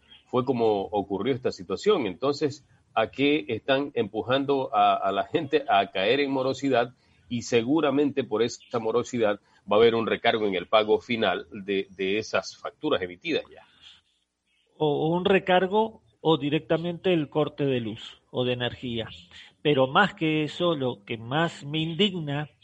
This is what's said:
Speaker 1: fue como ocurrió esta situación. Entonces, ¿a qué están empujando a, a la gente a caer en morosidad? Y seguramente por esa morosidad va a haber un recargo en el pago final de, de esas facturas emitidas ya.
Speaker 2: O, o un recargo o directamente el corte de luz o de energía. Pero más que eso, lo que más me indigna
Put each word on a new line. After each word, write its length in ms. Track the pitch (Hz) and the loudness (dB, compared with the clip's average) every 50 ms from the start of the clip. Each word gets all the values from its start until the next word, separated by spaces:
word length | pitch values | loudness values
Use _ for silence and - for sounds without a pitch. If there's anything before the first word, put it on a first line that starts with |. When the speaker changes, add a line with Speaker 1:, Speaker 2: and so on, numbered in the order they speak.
| _ _ - - _ | _ _ -20 -20 _
Speaker 1:
fue 180 | _ - 123 123 | _ -2 -2 0
como 380 | 127 135 120 117 110 107 98 98 | 0 0 2 2 2 2 2 0
ocurrió 500 | - - 104 95 - 101 92 98 123 135 | -2 -2 -4 -2 -2 -4 -4 -2 -2 -2
esta 160 | 120 - 113 | -2 -2 -6
situación. 560 | 92 - 92 85 95 90 - 202 214 180 123 98 | -6 -6 -8 -8 -8 -2 2 2 2 2 2 -2
Entonces, 580 | 87 - - 139 143 139 156 143 127 - _ _ _ _ _ _ - | -4 -2 -2 -2 -2 0 -2 -4 -4 -6 _ _ _ _ _ _ -2
¿a 160 | 110 110 107 | -2 -2 -2
qué 340 | - - 135 143 147 156 151 - | 0 0 0 2 2 0 -2 -4
están 420 | 117 107 - - 135 135 143 139 - | -8 -6 -2 0 0 0 -2 -2 -4
empujando 840 | 120 113 98 - 110 98 110 127 139 139 135 143 135 131 - - | -4 -4 -4 -4 -6 -2 -2 -2 0 0 0 0 -2 -2 -2 2
a, 200 | 104 101 101 98 | 2 4 4 4
a 160 | 98 98 98 | 2 0 -2
la 140 | 95 98 95 | -2 -2 -2
gente 400 | - - - 165 135 - 151 - - | -2 -4 -4 -2 0 -2 -2 0 2
a 220 | 107 98 101 95 | 2 2 2 2
caer 280 | - 98 95 104 123 139 | -2 -2 0 2 2 2
en 120 | 143 135 | 0 0
morosidad? 640 | 135 135 131 131 131 131 - 139 127 117 123 127 - _ _ _ _ _ _ - | -2 -2 -2 -2 -2 -2 0 0 2 2 2 0 -4 _ _ _ _ _ _ -8
Y 140 | 123 117 107 | -8 -8 -4
seguramente 800 | - - 120 113 120 143 165 151 143 131 143 151 143 - 139 123 | 0 0 2 2 2 2 2 2 2 2 2 2 0 0 -2 -4
por 180 | 101 107 107 | -2 0 0
esa 380 | 113 120 - - - - - 120 | 0 0 -2 -8 -10 -6 -6 -4
morosidad 600 | 110 110 110 120 117 - - 120 110 104 104 101 _ _ _ _ _ - | -2 0 0 0 -2 -2 -2 0 0 0 0 -2 _ _ _ _ _ 2
va 40 | 101 | 4
a 40 | 104 | 6
haber 140 | 117 117 113 | 6 6 6
un 140 | 113 113 104 | 4 0 0
recargo 400 | 104 95 - 117 113 113 107 104 | -2 0 2 0 0 2 0 -2
en 80 | 95 | -2
el 100 | 90 87 | -2 -2
pago 340 | - - 110 107 107 107 104 | 2 2 2 4 4 2 0
final 460 | - - 120 113 113 95 87 95 - - | 0 -2 -4 0 0 0 0 -2 -4 -10
de, 360 | - 110 95 98 101 95 98 - 95 | -14 -12 -6 -4 -4 -4 -4 -6 -6
de 220 | 92 95 95 98 110 | -6 -4 -2 -2 -2
esas 400 | 107 - - 101 - - - - | -4 -4 -4 -4 -4 -6 -10 -14
facturas 460 | - - - _ - 151 135 95 95 | -14 -14 -12 _ -4 -2 -2 -2 -2
emitidas 400 | 90 90 87 - 170 143 101 - - - | -6 -10 -10 -8 -6 -4 -4 -6 -8 -16
ya. 80 | - - _ _ _ - - - _ _ _ _ _ _ _ _ _ _ _ _ _ _ _ _ | -20 -20 _ _ _ -20 -20 -20 _ _ _ _ _ _ _ _ _ _ _ _ _ _ _ _
Speaker 2:
O, 120 | - 156 151 | -2 0 0
o 280 | 147 139 143 156 170 | 0 0 0 0 0
un 80 | 180 180 | 0 2
recargo 800 | 202 196 185 - - 185 180 185 180 190 214 220 220 - - _ _ _ _ | 4 2 2 4 4 4 4 4 2 2 0 0 0 -4 -12 _ _ _ _
o 180 | - 156 160 143 | 0 2 2 2
directamente 760 | 139 147 139 156 151 - 165 160 165 175 175 165 - 190 180 | 2 0 -2 -2 -2 0 -2 -2 -2 -4 -6 -4 0 0 2
el 160 | 165 147 135 | 0 0 -2
corte 340 | - 156 147 143 - - 147 | -2 -2 -2 -2 -2 -4 -2
de 160 | 139 135 123 | 0 0 -2
luz 420 | 117 107 107 - - - - - _ _ | -2 -4 -8 -10 -14 -18 -20 -20 _ _
o 120 | - 127 127 | -4 -4 -2
de 100 | 123 123 | -2 -2
energía. 540 | 123 123 120 - - - 127 117 113 107 - - - - - - - - - _ _ | -2 -4 -6 -6 -8 -8 -8 -6 -6 -8 -8 -12 -20 -20 -20 -20 -20 -20 -20 _ _
Pero 260 | - 151 147 131 131 131 | 0 2 4 4 4 4
más 280 | 139 185 202 180 - | 6 4 4 4 2
que 280 | - 165 156 156 156 151 | -2 -2 0 0 0 -2
eso, 320 | 143 - - 175 175 165 | -2 -4 -2 0 0 0
lo 300 | 147 131 127 117 - - | 0 -2 -4 -4 -6 -8
que 120 | - 123 107 | -10 -10 -8
más 460 | 113 117 131 156 165 165 - - - | -6 -4 -2 0 0 -2 -2 -6 -12
me 160 | 143 147 160 | -8 -6 -4
indigna 680 | 160 165 165 151 202 214 180 185 156 143 139 143 151 143 _ _ | -4 -4 -2 0 0 0 0 -4 -6 -6 -6 -6 -8 -10 _ _